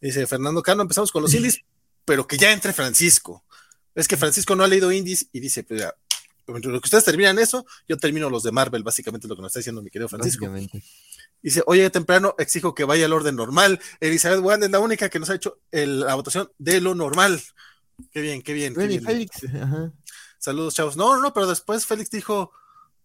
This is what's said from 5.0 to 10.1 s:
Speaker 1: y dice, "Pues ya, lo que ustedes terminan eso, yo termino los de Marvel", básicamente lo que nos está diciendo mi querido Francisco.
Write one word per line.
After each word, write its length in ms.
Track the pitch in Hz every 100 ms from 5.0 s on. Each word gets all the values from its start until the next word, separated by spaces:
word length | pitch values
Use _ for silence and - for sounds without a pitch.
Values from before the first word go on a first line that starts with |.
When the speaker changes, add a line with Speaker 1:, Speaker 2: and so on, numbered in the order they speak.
| 180 185 -
Speaker 1:
y 80 | 131
dice, 240 | 131 -
"Pues 180 | - 110
ya, 120 | 92 - _ - - _ -
lo 140 | 120
que 160 | 123 123
ustedes 260 | - 214 214
terminan 340 | 160 196 196
eso, 260 | 226 254 240 - -
yo 100 | 160
termino 320 | 156 151 151
los 140 | 120
de 80 | 113
Marvel", 320 | 117 131 117
básicamente 440 | 107 - - 113 107
lo 80 | 95
que 60 |
nos 80 | 95
está 80 | 127
diciendo 220 | 120 113
mi 80 | 104
querido 200 | 101
Francisco. 360 | 117